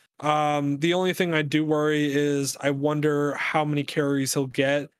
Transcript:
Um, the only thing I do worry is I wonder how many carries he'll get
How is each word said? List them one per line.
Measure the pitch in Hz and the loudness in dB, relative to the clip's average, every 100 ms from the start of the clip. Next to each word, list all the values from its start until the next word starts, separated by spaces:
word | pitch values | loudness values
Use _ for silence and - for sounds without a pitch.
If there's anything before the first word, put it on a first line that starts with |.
| _ _ | _ _
Um, | 147 151 147 147 143 143 | 0 2 2 0 0 0
the | 170 | 0
only | 180 185 | 2 0
thing | 175 180 | 0 0
I | 156 | 0
do | 147 151 | 0 0
worry | 156 151 151 151 147 | 0 0 2 2 0
is | 143 147 143 135 - | 0 0 0 -2 -2
I | 139 | -2
wonder | 139 147 151 151 147 147 | 0 0 0 0 0 -2
how | 135 - 160 | -2 -2 0
many | 151 147 | 0 0
carries | 139 - 143 143 135 | -2 -2 0 0 0
he'll | 147 135 | -2 -2
get | 135 135 147 143 _ | 0 2 2 -2 _